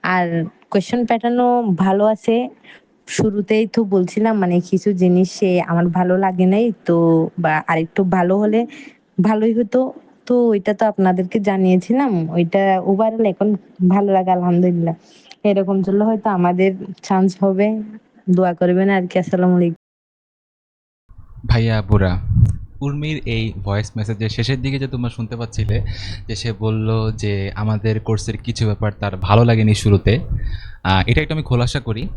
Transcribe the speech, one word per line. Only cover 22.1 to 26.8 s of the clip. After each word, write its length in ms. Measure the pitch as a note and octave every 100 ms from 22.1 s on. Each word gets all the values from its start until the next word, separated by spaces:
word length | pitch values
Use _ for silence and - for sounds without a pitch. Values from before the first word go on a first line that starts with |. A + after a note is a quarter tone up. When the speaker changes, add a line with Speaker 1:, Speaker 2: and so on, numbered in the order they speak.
| F2+ - - - - - -
Speaker 2:
উর্মির 420 | C#3 C#3+ D3+ D#3
এই 280 | B2+ A2+ A2 G2+
ভয়েস 300 | G2+ G2+ G#2 A2
মেসেজের 320 | G#2 G#2+ A2
শেষের 340 | - A#2 C3+
দিকে 160 | C3 C3+
যে 100 | C3
তোমরা 220 | B2+ A#2+
শুনতে 260 | A2+ A2 A#2
পাচ্ছিলে 480 | A#2 - G#2+ G#2 - - - - -
যে 80 | A2
সে 160 | A#2
বলল 600 | G#2 A2 A2